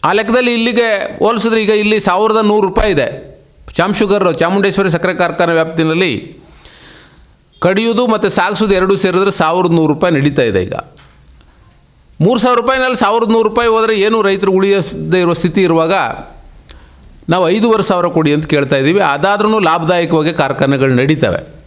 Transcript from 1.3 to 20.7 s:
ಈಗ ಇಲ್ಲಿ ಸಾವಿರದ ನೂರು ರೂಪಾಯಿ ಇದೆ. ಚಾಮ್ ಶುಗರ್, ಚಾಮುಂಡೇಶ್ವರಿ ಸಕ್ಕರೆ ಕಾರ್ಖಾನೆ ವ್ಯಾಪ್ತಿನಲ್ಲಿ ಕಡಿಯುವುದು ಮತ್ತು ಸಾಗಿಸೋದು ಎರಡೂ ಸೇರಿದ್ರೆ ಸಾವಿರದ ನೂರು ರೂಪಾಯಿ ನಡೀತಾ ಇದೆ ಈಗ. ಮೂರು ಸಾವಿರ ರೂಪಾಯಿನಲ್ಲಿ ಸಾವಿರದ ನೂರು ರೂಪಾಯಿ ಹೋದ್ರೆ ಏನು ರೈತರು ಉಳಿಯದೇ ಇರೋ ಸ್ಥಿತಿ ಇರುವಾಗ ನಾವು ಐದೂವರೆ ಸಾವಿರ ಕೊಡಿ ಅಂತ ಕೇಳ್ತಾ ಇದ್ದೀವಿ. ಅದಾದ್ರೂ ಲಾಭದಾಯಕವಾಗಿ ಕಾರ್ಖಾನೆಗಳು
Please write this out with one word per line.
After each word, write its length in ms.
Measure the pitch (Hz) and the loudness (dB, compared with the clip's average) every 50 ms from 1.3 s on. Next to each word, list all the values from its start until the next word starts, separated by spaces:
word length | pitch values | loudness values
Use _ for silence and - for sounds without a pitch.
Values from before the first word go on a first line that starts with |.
| 233 220 196 226 220 226 | 0 0 0 0 0 0
ಈಗ 80 | 214 202 | 2 2
ಇಲ್ಲಿ 300 | 214 214 208 208 220 220 | 2 2 2 2 0 0
ಸಾವಿರದ 380 | - 190 175 190 214 220 220 220 | 0 0 0 2 0 2 2 2
ನೂರು 240 | 214 208 208 214 196 185 | 2 2 2 2 0 0
ರೂಪಾಯಿ 240 | - - 214 214 | 0 0 0 2
ಇದೆ. 400 | 185 143 123 - - - - - - - - - _ - - - | 2 0 -2 -2 -6 -10 -16 -18 -20 -20 -20 -20 _ -20 -20 -6
ಚಾಮ್ 220 | - - 170 196 202 | -2 -2 0 0 0
ಶುಗರ್, 440 | 208 214 190 202 208 185 180 156 131 | 0 0 0 2 2 2 0 0 0
ಚಾಮುಂಡೇಶ್ವರಿ 520 | 160 170 190 202 190 196 180 196 196 185 | 0 0 0 0 0 0 0 0 0 0
ಸಕ್ಕರೆ 240 | 160 165 - 180 180 | 0 -2 -2 -2 -2
ಕಾರ್ಖಾನೆ 380 | - 180 170 160 170 175 165 | 0 -2 -2 0 -2 0 0
ವ್ಯಾಪ್ತಿನಲ್ಲಿ 880 | 165 165 160 160 160 165 160 160 160 170 185 170 117 - - - - - - - - - - - - - - - - - - - - - - _ _ _ _ _ _ - | 2 0 0 -2 -2 -2 -2 0 0 0 0 -2 -2 -6 -8 -12 -20 -20 -20 -20 -20 -20 -20 -20 -20 -20 -20 -20 -20 -20 -20 -20 -20 -20 -20 _ _ _ _ _ _ -4
ಕಡಿಯುವುದು 460 | - 175 190 202 226 233 233 220 247 | -2 -2 0 0 -2 0 0 0 0
ಮತ್ತು 220 | 233 220 208 - 202 | 0 -2 -2 -2 -2
ಸಾಗಿಸೋದು 460 | - 208 175 196 208 165 220 202 202 | 0 0 -2 -2 0 -2 0 0 2
ಎರಡೂ 220 | 185 185 185 196 | 0 2 0 0
ಸೇರಿದ್ರೆ 340 | 190 196 185 175 185 196 202 | 0 0 0 0 0 0 0
ಸಾವಿರದ 400 | - - 165 156 165 185 180 175 | 0 0 -2 0 0 0 0 2
ನೂರು 240 | 165 165 156 151 147 | 2 2 2 0 0
ರೂಪಾಯಿ 200 | 160 190 180 165 | 0 0 0 0
ನಡೀತಾ 280 | 139 135 147 139 143 | 0 0 0 0 0
ಇದೆ 200 | 127 117 98 120 | 0 0 0 -2
ಈಗ. 120 | 110 - - - - - - - - - - - - - - - - - _ - - - _ - _ _ _ _ _ - - - | -2 -2 -6 -10 -10 -14 -20 -20 -20 -20 -20 -20 -20 -20 -20 -20 -20 -20 _ -20 -20 -20 _ -20 _ _ _ _ _ -20 -4 0
ಮೂರು 200 | 151 196 262 233 | 2 2 2 2
ಸಾವಿರ 200 | 202 247 247 240 | 2 2 2 2
ರೂಪಾಯಿನಲ್ಲಿ 360 | 240 262 262 262 254 254 254 | 0 0 -2 0 0 -2 0
ಸಾವಿರದ 320 | - 233 202 214 233 233 208 | 0 0 0 2 0 0 2
ನೂರು 200 | 226 226 220 220 | 0 0 0 0
ರೂಪಾಯಿ 200 | 214 233 233 233 | 0 0 0 2
ಹೋದ್ರೆ 320 | 220 226 220 220 220 202 | 2 2 2 0 0 0
ಏನು 220 | 196 214 226 226 | 0 0 0 2
ರೈತರು 300 | 202 196 196 190 196 196 | 0 0 0 0 0 0
ಉಳಿಯದೇ 680 | 185 185 190 196 196 196 170 - - - 156 156 170 180 | 2 2 2 2 2 0 -2 -4 -8 -8 -4 0 0 2
ಇರೋ 120 | 180 170 | 2 0
ಸ್ಥಿತಿ 300 | 170 165 - 180 - 202 | 0 0 -2 0 2 2
ಇರುವಾಗ 300 | 185 170 170 160 160 160 190 190 139 113 113 - - - - - - - - - - - - - - - - - - - - - - - | 2 2 2 2 2 0 0 -2 -2 -4 -6 -10 -14 -18 -20 -20 -20 -20 -20 -20 -20 -20 -20 -20 -20 -20 -20 -20 -20 -20 -20 -14 -4 -2
ನಾವು 220 | 160 185 180 160 | 0 0 2 0
ಐದೂವರೆ 320 | 185 220 208 233 220 214 | 0 2 2 2 2 0
ಸಾವಿರ 240 | 185 - 190 175 175 | 0 0 0 0 0
ಕೊಡಿ 280 | 170 170 165 156 147 143 | 0 0 0 0 2 0
ಅಂತ 120 | 151 156 | 0 0
ಕೇಳ್ತಾ 300 | 147 156 143 139 131 143 | -2 -2 -2 0 0 0
ಇದ್ದೀವಿ. 240 | 135 135 147 175 202 | 0 2 2 2 2
ಅದಾದ್ರೂ 580 | 185 147 143 147 156 196 202 202 208 214 220 220 | 0 0 0 0 0 -2 0 0 0 0 0 2
ಲಾಭದಾಯಕವಾಗಿ 720 | 190 160 160 175 160 160 180 175 170 160 165 156 151 160 | 2 2 0 0 0 0 0 0 0 0 0 0 0 0
ಕಾರ್ಖಾನೆಗಳು 640 | 165 - 143 135 135 - - 135 | 0 -2 -2 -2 0 0 0 0